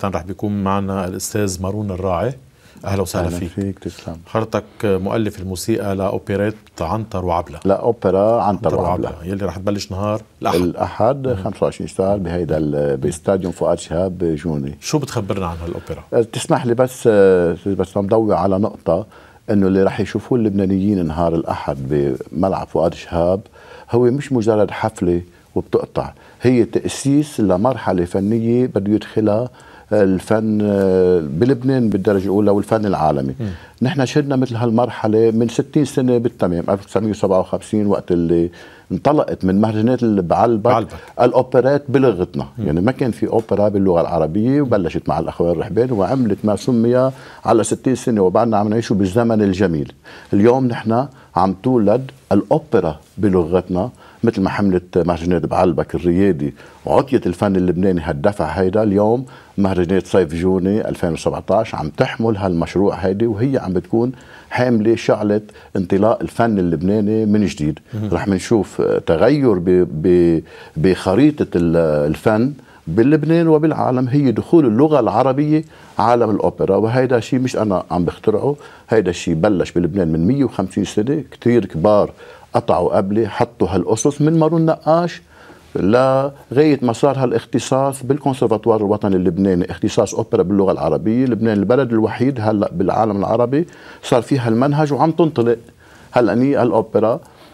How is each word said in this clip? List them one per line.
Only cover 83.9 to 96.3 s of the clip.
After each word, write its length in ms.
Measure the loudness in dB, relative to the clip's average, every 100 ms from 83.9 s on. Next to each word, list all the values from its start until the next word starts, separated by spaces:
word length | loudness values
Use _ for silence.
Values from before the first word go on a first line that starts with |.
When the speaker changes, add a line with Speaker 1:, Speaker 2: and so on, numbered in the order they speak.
| 0 0 0
Speaker 2:
من 180 | 2 4
مارون 280 | 2 2 2
نقاش 560 | 0 0 0 0 -6 -20 -20 -20 -20 -10 -2
لغاية 1000 | 2 4 4 2 -2 -6 -4 2 4 4
ما 100 | 0
صار 260 | 2 0 2
هالاختصاص 840 | 0 -2 -2 -4 0 0 0 -2
بالكونسرفاتوار 800 | -2 -2 -2 0 0 2 2 2
الوطني 360 | 2 0 0 2
اللبناني، 540 | 2 2 2 2 -2
اختصاص 440 | -4 -2 0 0
أوبرا 280 | -2 -2 0
باللغة 300 | 2 2 2
العربية. 540 | 0 0 -2 0 0 0
لبنان 320 | 0 0 0
البلد 340 | 2 2 2
الوحيد 480 | 0 0 0 -2 0
هلأ 300 | 0 0 0
بالعالم 440 | -2 -2 0 0 0
العربي 500 | 0 0 0 -2 -4 -10 -20 -18
صار 200 | -2 0
فيه 240 | 0 -2 0
هالمنهج 460 | 2 2 2 0
وعم 180 | 2 0
تنطلق 460 | 2 2 2 0 0 -4 -20 -20 -20 -4
هلأني 500 | 2 2